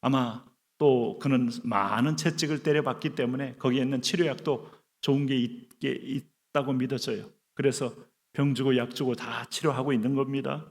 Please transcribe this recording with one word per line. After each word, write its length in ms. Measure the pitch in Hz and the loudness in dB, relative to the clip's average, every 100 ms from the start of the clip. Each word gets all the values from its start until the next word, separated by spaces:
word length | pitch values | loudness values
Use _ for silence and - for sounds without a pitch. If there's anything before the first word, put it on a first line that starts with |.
아마 420 | - 135 120 113 - _ _ _ | 2 0 0 -6 -16 _ _ _
또 400 | 147 127 110 - | 4 6 2 -2
그는 300 | 143 131 120 117 | 2 2 2 -2
많은 540 | 120 101 98 104 135 156 | -2 0 0 2 0 2
채찍을 460 | 165 160 156 151 | -2 0 -2 0
때려봤기 520 | 156 151 147 - 156 - | 2 2 2 -2 -4 -2
때문에 400 | 123 131 139 123 | -2 -2 -6 -2
거기에 220 | 131 127 | 0 2
있는 200 | 127 135 | 0 0
치료약도 680 | - 175 165 131 - 131 - - _ _ | -2 0 0 0 -2 -2 -4 -20 _ _
좋은 260 | - 139 139 | 0 2 2
게 120 | 135 | 2
있-, 420 | 117 120 - _ | 0 -4 -18 _
게 120 | 135 | -4
있다고 840 | - 127 135 - _ _ 143 135 | -4 -4 -8 -8 _ _ -2 0
믿어져요. 560 | 131 127 131 - 107 - _ _ - | 0 0 -2 -2 -6 -6 _ _ 0
그래서 380 | 139 127 127 - - _ _ | 0 2 -4 -6 -20 _ _
병 200 | - 143 | 0 0
주고 220 | 127 135 127 | 2 2 2
약 180 | 120 | 0
주고 220 | - 127 120 | -2 -2 -2
다 300 | - 117 123 | -6 -8 -8
치료하고 480 | - 156 127 131 | -2 -2 0 0
있는 220 | 127 117 135 | 2 2 0
겁니다. 500 | 135 139 135 143 156 | 0 -2 -4 -6 -8